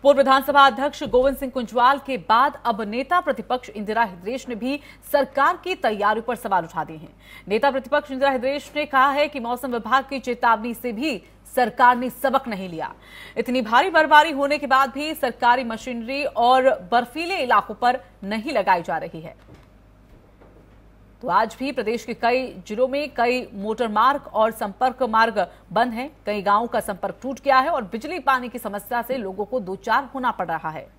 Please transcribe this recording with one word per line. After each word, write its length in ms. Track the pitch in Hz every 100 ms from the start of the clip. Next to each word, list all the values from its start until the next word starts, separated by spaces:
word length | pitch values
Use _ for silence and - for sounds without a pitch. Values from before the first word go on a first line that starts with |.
पूर्व 160 | 269 269
विधानसभा 480 | 269 269 269 285 269
अध्यक्ष 380 | 226 285 -
गोविंद 320 | 277 247 262 262
सिंह 160 | 269
कुंजवाल 460 | 254 233 233 247 277
के 180 | - 247
बाद 460 | - 233 277 -
अब 180 | 233 214
नेता 380 | 208 233 269 349
प्रतिपक्ष 480 | 349 247 220 254 -
इंदिरा 360 | 214 208 214
हृदयेश 440 | 226 170 185 254 254
ने 60 |
भी 260 | 226 247 285 - - -
सरकार 460 | 285 - - 294 359
की 100 | 359
तैयारियों 480 | 370 247 214 202 220
पर 140 | 226 233
सवाल 280 | 220 190
उठा 200 | 165 170
दिए 120 | 156 156
हैं। 200 | - - - - -
नेता 220 | 214 285
प्रतिपक्ष 400 | 269 262 294 294
इंदिरा 200 | 262 277
हृदयेश 420 | 262 254 285 - 294
ने 100 | 302
कहा 240 | 269 269
है 180 | 277 294
कि 120 | 285
मौसम 320 | 233 240 277
विभाग 320 | 233 214 262
की 160 | 269 277
चेतावनी 540 | 254 240 240 220 240
से 180 | 226 247
भी 300 | 214 302 220 - _ - -
सरकार 400 | 240 - 247 247
ने 140 | 254
सबक 380 | - 277 262 262
नहीं 200 | 196 190
लिया। 260 | 160 147 - - - - -
इतनी 240 | 233 247
भारी 280 | 214 240 370
बर्फबारी 400 | 320 311 302 311
होने 280 | 277 277 294
के 80 | 285
बाद 240 | 262 269
भी 240 | 254 302
सरकारी 500 | 311 254 226 240 247
मशीनरी 600 | 240 226 - 233 226 269
और 640 | 294 - 233 262 262 - 180
बर्फीले 440 | 233 240 311 339 381
इलाकों 380 | 254 214 -
पर 260 | 208 247 254 - _
नहीं 280 | 196 220 233
लगाई 300 | 254 196 180
जा 160 | 170 160
रही 220 | 170 165
है। 360 | 156 - - - - - _ _ _ - _ _ - - _ - _ _ - _
तो 60 | 247
आज 280 | 180 226 -
भी 140 | 269
प्रदेश 320 | 269 214 233
के 100 | 247
कई 480 | 233 233 247 262 190 -
जिलों 220 | 214 262
में 260 | 277 294
कई 340 | - 240 254 226
मोटर 340 | 202 208 220 233
मार्ग 340 | 208 247 285 -
और 180 | 202 220
संपर्क 520 | 220 208 196 254 247
मार्ग 460 | 247 220 226 208 180 - -
बंद 200 | 202 247
हैं। 240 | 226 269 - -
कई 160 | 208
गांवों 240 | 196 208 233
का 140 | 233
संपर्क 360 | 196 196 196 -
टूट 180 | 247 269
गया 180 | 277 262
है 120 | 277
और 120 | 311
बिजली 360 | 196 226 294 349
पानी 300 | 269 262 247
की 100 | 240
समस्या 440 | 220 202 - 240
से 140 | 233 262
लोगों 280 | 196 190
को 160 | 202 254
दो 160 | 185 190
चार 340 | - 226 269
होना 160 | 269 247
पड़ 180 | 214 175
रहा 220 | 160 160
है। 180 | 156 -